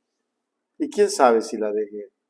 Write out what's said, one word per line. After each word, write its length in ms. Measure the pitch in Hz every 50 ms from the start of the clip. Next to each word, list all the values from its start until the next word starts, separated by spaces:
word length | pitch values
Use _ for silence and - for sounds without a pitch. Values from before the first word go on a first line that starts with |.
| _ _ _ _ _ _ _ _ _ _ _ _ _ _ _ -
Y 100 | 156 143
quién 220 | - - 208 196
sabe 320 | 196 - 143 123 117 113 107
si 140 | - -
la 160 | 107 107 107 104
deje 400 | 107 107 104 104 104 104 - _ _ _ _